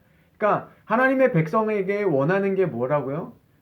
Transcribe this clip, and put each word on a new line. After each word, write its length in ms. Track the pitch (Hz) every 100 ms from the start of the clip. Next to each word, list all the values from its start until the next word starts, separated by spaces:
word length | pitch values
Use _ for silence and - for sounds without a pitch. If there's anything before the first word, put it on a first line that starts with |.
| _ _ _ -
그러니까 320 | 208 175 - - -
하나님의 480 | 226 262 269 254
백성에게 720 | 170 160 214 220 214 185 202
원하는 520 | 196 135 139 196 196 190
게 100 | 175
뭐라고요? 680 | 117 131 147 135 151 233 - _ _